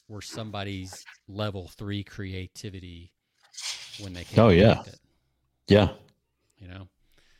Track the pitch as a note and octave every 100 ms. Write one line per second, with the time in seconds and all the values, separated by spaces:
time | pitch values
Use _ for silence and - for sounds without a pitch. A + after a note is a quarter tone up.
0 | - G#2 - - A2 G2+ G2 G2 F#2 F#2
1 | - - - G2 G#2+ G2 E2+ - G#2 G2+
2 | G2+ - F#2+ F#2+ F#2 - G#2+ F#2 F2 E2+
3 | F2 _ _ _ _ - - - - -
4 | G2 F2 E2+ A2 A2+ E2+ G#2+ - - -
5 | _ _ _ _ _ _ - G#2 G2 -
6 | _ _ _ _ _ _ F#2 F#2+ F#2+ _
7 | _ _ _